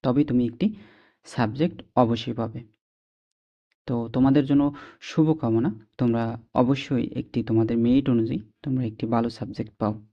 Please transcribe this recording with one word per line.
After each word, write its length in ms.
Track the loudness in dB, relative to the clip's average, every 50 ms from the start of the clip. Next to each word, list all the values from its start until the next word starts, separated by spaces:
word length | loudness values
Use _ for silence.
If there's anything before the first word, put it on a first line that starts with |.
| 0
তবেই 200 | 0 2 2 2
তুমি 180 | 2 2 0 0
একটি 220 | 0 -2 -2 -2 -2 -2 -4 -16 -20 -20 _ _ _ _ _ _
সাবজেক্ট 520 | -10 -4 -2 -2 -2 0 -2 -2 -2 -2 -6 -20 _ _
অবশ্যই 400 | 2 4 4 2 -2 -2 -6 -6 -6
পাবে। 200 | -6 -6 -8 -12 -16 _ _ _ _ _ _ _ _ _ _ _ _ _ _ _ _ _ _ _ _ _ _ _ _ -6
তো 60 | -4 -4 -4 -4
তোমাদের 360 | 0 2 4 4 6 4 4
জন্য 180 | 4 2 2 2 2 -2 -6 -18 -20 -20 _
শুভকামনা, 720 | -18 -6 0 2 2 2 2 0 0 0 0 2 0 0 -4 -6 -14 _ _
তোমরা 280 | -2 0 0 2 0 -2 -4 -6 -8 -14 _ _
অবশ্যই 520 | 0 2 2 2 -2 -2 -2 -2 -2 -2 -2 -4
একটি 220 | -8 -8 -4 -4 -4 -2
তোমাদের 340 | 2 2 2 2 2 2 2
মেরিট 280 | 2 4 4 4 4 4
অনুযায়ী 320 | 2 2 2 0 -2 -6 -6 -10 _ _ -6
তোমরা 200 | -4 -2 -2 -2
একটি 200 | -4 -6 -6 -6
ভালো 220 | -2 0 0 0 -2
সাবজেক্ট 420 | -4 -8 -10 -10 -8 -8 -10 -10 _ _
পাও। 160 | -4 -2 -2 -4 -10 _